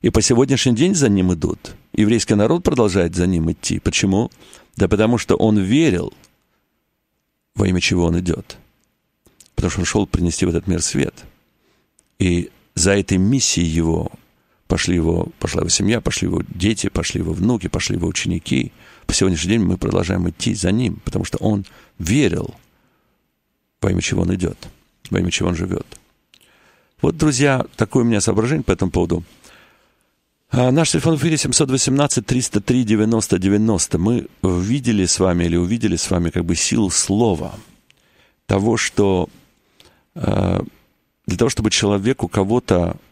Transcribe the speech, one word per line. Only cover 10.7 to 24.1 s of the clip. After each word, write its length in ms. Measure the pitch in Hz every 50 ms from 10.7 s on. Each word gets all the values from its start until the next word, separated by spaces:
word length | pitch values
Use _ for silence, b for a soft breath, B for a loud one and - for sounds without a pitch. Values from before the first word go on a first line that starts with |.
| 90 80 78
свет. 420 | - - - 69 - - - - - _ _ _ _ _ _ _ _ _ _ _ _ _ _ _ _ _ _
И 320 | 101 92 87 85 85 - _ _ _ _ _
за 160 | - - - 98
этой 260 | 101 95 - - 90
миссией 480 | 92 101 131 135 - - - - 87
его 460 | 82 80 82 82 82 82 82 82 - - - _ _ _ _ _ _ _ _ _ _
пошли 280 | 90 92 - - 92
его, 320 | 87 80 82 85 85 85 82 - _
пошла 220 | - - - -
его 80 | - 85
семья, 320 | - - 101 95 117 117
пошли 260 | - - - - -
его 160 | 90 90 85 - -
дети, 400 | - 87 85 104 113 - - -
пошли 320 | - - 85 - - 101
его 120 | 92 85 85
внуки, 360 | 85 87 110 123 110 - -
пошли 280 | - 87 - - 98
его 120 | 90 85 85
ученики. 640 | 85 - - - 87 85 - - - - - - B B B B B B B
По 80 | - -
сегодняшний 360 | - 101 95 90 78 78 87
день 120 | 104 117 101
мы 140 | 90 90
продолжаем 520 | 87 - 98 - 92 90 85 95 92 87 85
идти 260 | 82 _ - - 98
за 180 | 101 92 90 98
ним, 280 | 113 127 104 85 85 -
потому 200 | - - 98 92
что 140 | - - -
он 260 | - 104 107 101 95 B B B B B B _
верил, 520 | - 78 104 143 147 98 82 - - - - - _ _ _ _ _ _ _ _ _ _ _ _ _ _ _ _ _ _ _ _ _ _ _ _
во 120 | - 101 95
имя 80 | 90
чего 220 | 87 -